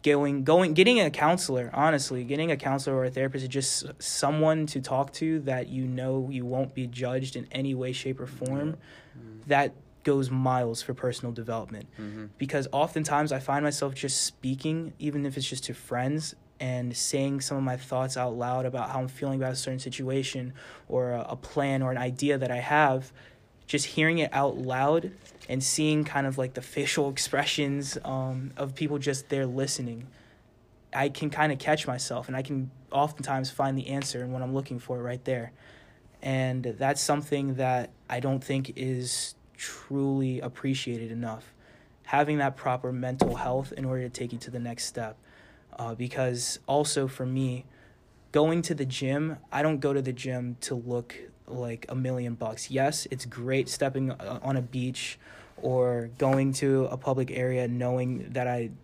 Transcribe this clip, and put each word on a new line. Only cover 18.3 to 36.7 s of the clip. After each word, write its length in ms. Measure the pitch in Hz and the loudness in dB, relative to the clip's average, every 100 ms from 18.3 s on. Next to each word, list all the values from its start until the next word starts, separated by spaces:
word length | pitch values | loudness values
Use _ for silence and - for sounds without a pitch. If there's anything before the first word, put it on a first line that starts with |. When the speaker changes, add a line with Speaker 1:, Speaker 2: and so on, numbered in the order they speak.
Speaker 1:
loud 320 | 117 120 127 127 | 0 0 0 0
about 240 | 127 110 | -2 -2
how 80 | 131 | -2
I'm 80 | 131 | -4
feeling 340 | - 139 135 | -4 -2 0
about 120 | 131 | 0
a 40 | 127 | -2
certain 220 | - 131 | -4 -4
situation 720 | 131 127 131 135 131 131 127 135 - - - | -6 -6 -2 0 0 -4 -6 -10 -18 -20 -2
or 240 | 127 123 | 0 0
a, 140 | 120 - | -2 -4
a 60 | 127 | -8
plan 440 | - 151 139 135 | -4 0 2 2
or 120 | 131 | 2
an 60 | 127 | 0
idea 400 | 127 127 143 139 | -2 0 2 2
that 120 | 127 | 2
I 80 | 123 | -2
have, 540 | 123 151 147 131 131 - - - _ - - | 2 6 6 6 -2 -16 -20 -20 _ -20 -2
just 200 | 143 - | -2 0
hearing 320 | - 156 170 | 2 4 4
it 120 | 151 | 2
out 240 | 135 139 - | 2 2 0
loud 540 | 127 127 139 165 185 - - - - | -2 2 4 4 2 -10 -20 -20 -4
and 140 | 131 | -2
seeing 420 | 131 - 156 151 | 0 2 4 4
kind 200 | 147 139 135 | 2 0 0
of, 120 | 135 | 0
like, 160 | 131 | -2
the 80 | 127 | -4
facial 460 | - - 139 - 143 | -6 -4 0 2 0
expressions, 880 | 135 - 139 143 - 143 143 135 143 | 0 0 0 2 0 0 0 -4 -6
um, 480 | - 131 131 127 135 135 | -4 -4 -2 -4 -6 -6
of 180 | 139 135 | -6 -2
people 220 | 156 147 | -2 0
just 300 | 139 135 - | 0 -2 -2
there 160 | 139 131 | 0 0
listening, 600 | 127 135 - 120 117 131 - - - - _ _ - - | 0 -2 -2 -4 -8 -12 -18 -20 -20 -20 _ _ -20 -8
I 140 | 131 139 | 0 0
can 220 | 139 151 | 0 -4
kinda 260 | 147 151 135 | 2 2 2
catch 300 | 156 151 - | 2 2 0
myself, 420 | 127 - 123 135 | -4 -4 -4 -4
and 80 | 131 | -6
I 60 | |
can 280 | 135 139 131 - - | -2 -4 -4 -8 -2
oftentimes 580 | 135 151 151 143 135 131 | 2 2 0 -4 -2 -2
find 260 | - 139 135 | 0 0 0
the 120 | 131 | -2
answer 340 | 139 139 123 | -4 -4 -6
and 100 | 127 | -6
what 80 | 127 | -4
I'm 120 | 127 | -2
looking 240 | 135 135 120 | -2 -4 -8
for 240 | - 123 | -6 -6
right 220 | 120 127 | -4 -4
there. 260 | 131 123 117 - - - - - - - | -2 -2 -4 -14 -20 -20 -20 -20 -20 -10
And 400 | 135 131 131 127 | -2 0 2 0
that's 380 | 123 | -2